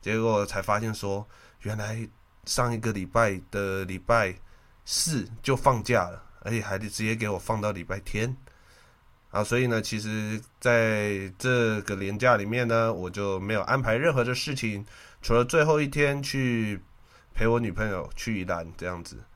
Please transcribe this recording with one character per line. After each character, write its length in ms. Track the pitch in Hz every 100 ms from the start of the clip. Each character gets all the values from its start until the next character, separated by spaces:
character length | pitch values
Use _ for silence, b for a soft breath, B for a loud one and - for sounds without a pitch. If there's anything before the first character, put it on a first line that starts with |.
结 180 | - 110
果 240 | 113 107
才 200 | 101 98
发 160 | 95 104
现 120 | 113
说， 320 | 107 101 98 107 B B B
原 160 | 101 107
来 320 | 104 110 110 - _ _ -
上 280 | - 123
一 60 | 113
个 120 | 110
礼 140 | 101 90
拜 340 | 113 110 95 90
的 340 | 101 98 95 95
礼 140 | 92
拜 340 | - 117 98 90 b b b b
四 460 | - - 170 147 90 110
就 120 | - 131
放 280 | 143 120
假 260 | 95 117 87
了， 140 | - - -
而 100 | -
且 80 | 113
还 200 | 101 113
直 100 | 107
接 260 | - 110 113
给 140 | 107
我 80 | 92
放 240 | - 110
到 100 | 104
礼 120 | 95
拜 160 | 82 98
天。 360 | - 107 120 131 - b b b b b b - _
啊， 140 | 101
所 160 | 104 120
以 80 | 127
呢， 120 | 113
其 200 | 107 110
实 420 | 107 107 107 107 110 _
在 720 | 123 120 113 110 104 98 95 92
这 420 | 127 123 117 107
个 140 | 101 98
连 220 | 98 101
假 180 | 127 117
里 120 | 101
面 200 | 120 120
呢， 240 | 113 113
我 160 | 92 90
就 320 | 95 101 95
没 120 | 98
有 80 | 107
安 180 | - 131
排 140 | 120
任 180 | 113 160
何 120 | 135
的 100 | 120
事 220 | 123 - 131
情， 280 | 113 101 101 B B B
除 140 | - 117
了 100 | 120
最 180 | 165
后 160 | 156 151
一 80 | 143
天 360 | 143 147 139
去 580 | 139 139 127 117 110 98 - - b b b -
陪 100 | 113
我 140 | 120
女 120 | 113
朋 160 | 87 107
友 220 | 92 - -
去 260 | - 107
宜 40 | 92
兰 220 | 85 82 85
这 120 | 90
样 160 | 87
子 140 | 87 - 107